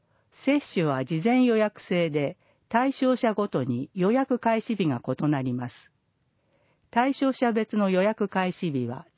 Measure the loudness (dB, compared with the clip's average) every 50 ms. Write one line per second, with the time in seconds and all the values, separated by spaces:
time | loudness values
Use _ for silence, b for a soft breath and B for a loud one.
0 | _ _ _ _ _ _ _ -4 0 0 0 0 0 -2 -2 0 0 0 0 -2
1 | -2 -2 -4 0 2 2 4 4 4 4 4 2 0 0 -2 -10 -6 -2 0 0
2 | 0 0 0 -2 -2 -2 -6 _ _ _ _ _ _ _ 0 2 2 2 0 0
3 | 2 2 2 2 2 0 0 0 -4 -2 -2 -2 0 0 -2 -4 -4 -6 _ 0
4 | 0 2 2 2 0 0 -2 0 0 0 0 0 -2 -4 -4 0 0 0 0 -2
5 | -4 -6 -4 -2 0 0 0 0 -2 -4 -4 -4 -6 -10 -12 -16 -20 _ _ _
6 | _ _ _ _ _ _ _ _ _ _ _ _ _ _ _ _ _ _ 0 0
7 | 2 2 0 0 0 -2 0 0 0 0 0 0 -2 -2 -2 -2 0 2 2 2
8 | 2 0 0 -2 -4 -2 -2 -2 -2 -2 -4 -4 -4 -4 -2 -2 -4 -4 -6 -10
9 | -14 _ _